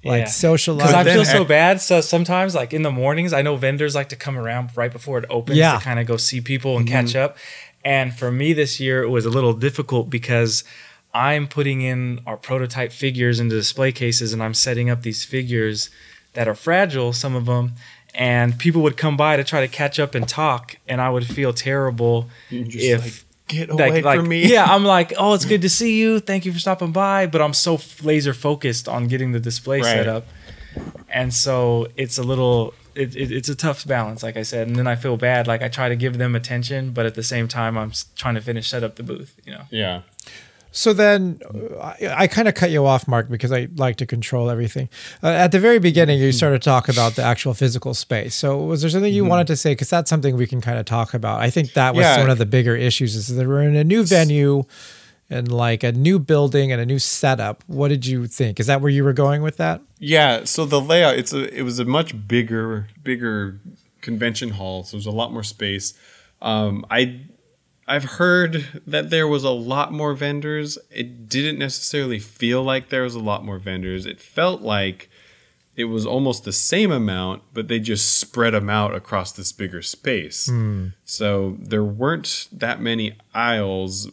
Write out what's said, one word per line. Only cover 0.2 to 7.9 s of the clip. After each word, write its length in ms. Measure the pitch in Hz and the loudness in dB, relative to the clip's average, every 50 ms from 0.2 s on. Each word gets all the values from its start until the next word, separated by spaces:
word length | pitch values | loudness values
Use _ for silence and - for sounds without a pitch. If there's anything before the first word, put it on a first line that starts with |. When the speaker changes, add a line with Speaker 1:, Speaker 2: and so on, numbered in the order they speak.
| 113 | 0
Speaker 2:
Yeah. 20 | |
Speaker 1:
socialize. 600 | 107 - - - 165 165 156 - - 160 147 143 151 | 0 -2 0 4 4 4 4 2 0 0 4 6 6
Speaker 2:
'Cause 60 | - | 6
I 60 | - | 8
Speaker 3:
But 40 | - | 6
then 100 | 165 175 | 6 6
Speaker 2:
feel 100 | 180 - | 6 6
so 160 | - 131 143 180 | 6 4 4 4
Speaker 3:
I 20 | |
Speaker 2:
bad. 340 | 139 147 151 165 175 196 190 | 6 6 6 6 6 4 2
So 200 | - - 180 170 | 2 2 2 2
sometimes, 520 | 156 - - 165 175 170 180 185 190 190 175 | 4 2 2 0 2 2 0 0 0 0 0
like, 200 | 156 123 117 147 | -2 -4 -2 -2
in 80 | 156 156 | -2 -2
the 80 | 151 | -2
mornings, 400 | 135 123 127 139 147 160 170 180 | 0 0 0 0 0 0 -2 0
I 100 | 160 139 | 0 0
know 140 | 139 147 147 | 0 0 0
vendors 400 | 131 135 135 135 143 151 147 143 | 0 0 -2 0 0 -2 -2 -2
like 140 | 143 139 139 | -2 -4 -6
to 80 | - 120 | -10 -12
come 200 | - 143 135 127 | -8 -8 -6 -6
around 340 | 117 113 117 123 123 120 120 | -6 -4 -4 -4 -4 -6 -4
right 160 | 120 120 123 | -4 -4 -4
before 260 | 120 123 - 143 135 123 | -4 -8 -10 -4 -4 -4
it 80 | 117 - | -4 -2
opens 280 | 127 120 117 127 143 151 | -4 -4 -2 2 4 4
Speaker 1:
Yeah. 200 | 160 160 143 113 | 6 6 4 2
Speaker 2:
to 60 | 101 | 0
kinda 200 | 127 123 117 117 | -2 -2 -2 0
go 140 | 117 120 113 | 0 -2 -2
see 240 | - - - 127 | -2 -2 -2 -4
people 340 | 117 120 135 131 123 135 131 120 | -4 -4 -4 -4 -2 -2 0 0
and 80 | 120 | 0
Speaker 3:
Mm-hmm. 80 | 117 123 | 2 2
Speaker 2:
catch 220 | 131 120 120 120 | 2 0 2 0
up. 220 | 131 135 147 - - - - - - - - _ _ _ | 0 -2 -2 -4 -8 -20 -20 -18 -20 -20 -20 _ _ _
And 280 | 143 | 0